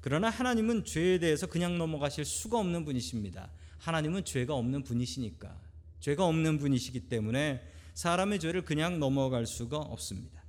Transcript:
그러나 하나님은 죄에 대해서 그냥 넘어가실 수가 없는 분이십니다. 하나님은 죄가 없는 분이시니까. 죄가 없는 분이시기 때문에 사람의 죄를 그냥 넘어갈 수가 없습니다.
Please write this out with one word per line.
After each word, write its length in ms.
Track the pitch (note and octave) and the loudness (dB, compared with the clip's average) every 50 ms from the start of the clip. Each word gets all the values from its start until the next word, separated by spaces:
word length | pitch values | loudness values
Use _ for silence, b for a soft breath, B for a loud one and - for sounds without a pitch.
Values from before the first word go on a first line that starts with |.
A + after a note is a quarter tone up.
그러나 280 | - - C3+ D#3 G3 A3+ | -2 0 0 2 2 2
하나님은 560 | A3 - B3+ B3+ B3 A3+ A3 A3+ A#3 A3 - | 2 2 0 2 4 4 4 4 2 0 0
죄에 340 | - - D#3 E3 F#3 F#3 F3+ | -2 0 2 4 6 6 6
대해서 260 | E3 E3 D3+ D3 - | 6 4 4 2 0
그냥 320 | - - E3 F3 F3 F3 F3 | -2 0 0 0 2 2 0
넘어가실 460 | E3 D#3+ D#3+ D3 C#3+ C#3+ C3+ - D3 | 0 0 0 0 -2 -2 -2 -2 -4
수가 320 | C#3 - - - A3 A#3 A#3 | -4 -4 -6 -4 0 0 2
없는 260 | G#3 F3+ F3 E3+ D#3+ | 2 2 0 0 -2
분이십니다. 640 | D3 C#3 B2 A#2 - - A#2 G#2 F#2+ E2+ F#2 F#2+ - B B B B B B | -2 -2 -2 -2 -2 -4 -4 -4 -4 -6 -10 -12 -14 B B B B B B
하나님은 480 | - E3 E3 D#3+ D3+ D3+ F3 G3 F#3 | -4 0 0 0 2 0 0 -2 -2
죄가 300 | - - C3+ B2 B2 D3+ | -2 -2 -2 0 0 0
없는 280 | C3 A2+ A#2+ C3 C#3+ B2+ | 0 0 0 0 -2 -2
분이시니까. 760 | - A#2+ A#2+ B2 A#2+ - - - - D#2+ - G2 F#2+ F2+ - - - - - - - - - | -2 0 0 0 -2 -2 -6 -6 -6 -8 -12 -14 -14 -14 -16 -16 -18 -20 -20 -20 -20 -18 -6
죄가 260 | - C#3+ D3 D3+ F#3+ | -2 -2 2 4 4
없는 320 | F3 D#3+ D#3+ D#3+ D#3+ D#3 D3 | 4 4 4 4 4 4 2
분이시기 440 | C#3+ C#3+ C3+ B2 - - B2+ B2+ | 4 2 2 2 2 -2 -6 -8
때문에 600 | E2+ - A#2+ A2+ G#2+ G#2+ A#2 C3+ D3 D3+ C3+ A#2 B B B B B B B | -6 -2 -2 0 0 0 0 0 0 0 -2 -4 B B B B B B B
사람의 460 | - - F3 E3+ F3+ F#3+ G3+ G#3 G3 | -2 0 2 4 4 4 2 2 0
죄를 240 | D#3+ D#3+ E3+ F#3 - | 0 0 0 -2 0
그냥 360 | - D#3 D3+ D#3 F3 F3+ E3 | 0 0 2 2 2 2 2
넘어갈 460 | C#3+ C3+ C3+ C#3 C3+ C3 C3 A#2+ A#2 | 2 2 4 4 2 2 2 0 -2
수가 320 | A2 - - A#2+ A#2 C#3+ D3+ | -2 -4 -6 -6 -4 -4 -4
없습니다. 640 | D3+ - A2+ - - - G2 F#2 - - - - - | -4 -6 -8 -8 -8 -8 -8 -8 -8 -10 -14 -18 -20